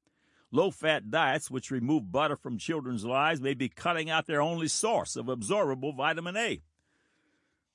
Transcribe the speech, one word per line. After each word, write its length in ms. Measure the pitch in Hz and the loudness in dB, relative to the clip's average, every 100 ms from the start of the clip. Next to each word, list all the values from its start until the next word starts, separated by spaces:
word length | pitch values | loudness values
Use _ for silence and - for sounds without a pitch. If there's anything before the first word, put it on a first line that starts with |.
| _ _ _ _ _ | _ _ _ _ _
Low-fat 600 | 123 131 - 156 147 107 | 2 2 2 2 2 2
diets 400 | 151 151 143 - | 2 4 2 -2
which 200 | 131 - | -6 -4
remove 400 | 135 120 156 101 | -2 2 2 2
butter 260 | 127 147 143 | 0 0 0
from 200 | 135 117 | -6 -6
children's 480 | - 165 127 123 | -4 -4 -2 -4
lives 380 | 107 131 151 160 | 0 2 2 2
may 100 | 135 | -2
be 160 | 127 127 | -2 -4
cutting 400 | - 170 170 160 | -2 -2 -2 0
out 180 | 160 - | -2 0
their 140 | 151 | 0
only 260 | 151 170 156 | 0 0 -2
source 480 | - 214 214 87 | 0 2 0 0
of 120 | - 120 | -4 -4
absorbable 680 | 127 107 202 170 131 139 | -4 0 2 2 0 -4
vitamin 440 | 135 143 160 175 190 | -2 0 0 -4 -2
A. 240 | 226 92 - _ _ _ _ _ _ _ _ _ _ | -2 -4 -8 _ _ _ _ _ _ _ _ _ _